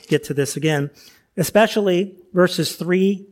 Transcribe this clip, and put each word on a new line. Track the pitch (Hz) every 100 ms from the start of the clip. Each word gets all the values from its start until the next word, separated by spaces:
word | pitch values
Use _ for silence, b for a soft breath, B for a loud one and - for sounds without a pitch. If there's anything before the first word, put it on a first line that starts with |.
| -
get | 147
to | -
this | 139 139 -
again, | 156 151 143 b b b b -
especially | 165 208 220 220 202 175 196 - -
verses | 180 180 180 156 -
three, | 170 185 190 196 196